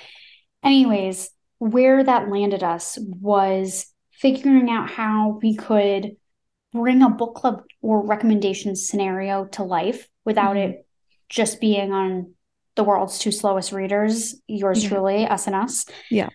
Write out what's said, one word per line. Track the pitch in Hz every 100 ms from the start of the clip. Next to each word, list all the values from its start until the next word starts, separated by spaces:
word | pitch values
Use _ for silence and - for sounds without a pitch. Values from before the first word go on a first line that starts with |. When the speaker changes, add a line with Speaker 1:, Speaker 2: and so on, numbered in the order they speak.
| - - - _ _ _
Speaker 1:
Anyways, | 277 269 247 202 190 185 - _ _ -
where | 226 247 262 269
that | 269 240 202
landed | 202 202 196
us | 175 170 - -
was | 208 180 202 202 196 190 190 180 - _ _
figuring | _ 269 262 277 262 240
out | 226 226
how | - 220 214 214 214
we | 220 214
could | - 214 202 196 202 - _ _ _ _ _
bring | 233 240 254
a | 254
book | 214 233 -
club | 247 - - _
or | 220 214 208
recommendation | 214 226 208 196 196 202 190
scenario | - 202 196 185 196 196 190
to | -
life | 185 170 185 247 - _ 226
without | 214 196 202
Speaker 2:
Mm-hmm. | 196
Speaker 1:
it | - _ _ _ _ -
just | - 214 -
being | 220 202 196
on | 196 190 185 180 _ _ _ _ -
the |
world's | 208 196 190 -
two | 214
slowest | 208 202 190 185
readers, | 196 190 202 214 226 - - -
yours | 214 196 214
Speaker 2:
Yeah. | 202
Speaker 1:
truly, | 196 190 202 220
us | 196 -
and | 196
us. | 254 - - - -
Speaker 2:
Yeah. | 214 -